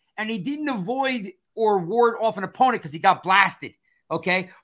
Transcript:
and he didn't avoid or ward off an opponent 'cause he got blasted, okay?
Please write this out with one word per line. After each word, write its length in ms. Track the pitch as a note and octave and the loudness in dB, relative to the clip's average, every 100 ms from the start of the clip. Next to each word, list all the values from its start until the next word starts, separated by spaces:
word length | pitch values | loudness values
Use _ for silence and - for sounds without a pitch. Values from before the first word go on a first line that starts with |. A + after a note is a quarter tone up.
| _ - | _ -8
and 120 | G#3+ | -6
he 80 | A3+ | -6
didn't 300 | F3 D4 D4 | -6 -6 -4
avoid 640 | A#3 F3+ C4 C4+ B3 G3 - _ - | -4 -4 -2 -2 -4 -8 -16 _ -2
or 240 | A3 G3+ | 0 0
ward 360 | E3+ A#3 A#3 A3+ | 0 2 2 2
off 160 | A3 G3 | -2 -2
an 60 | |
opponent 400 | F#3+ - A3 A3+ | -6 0 2 0
'cause 100 | D3+ | -6
he 60 | D#3+ | 0
got 240 | G3 F3+ | 2 2
blasted, 520 | F3+ F#3+ F#3+ - B2+ _ _ _ - | 4 4 4 0 -16 _ _ _ -6
okay? 380 | D#3+ F3+ F#3 F#3 - | -4 0 -2 -2 -8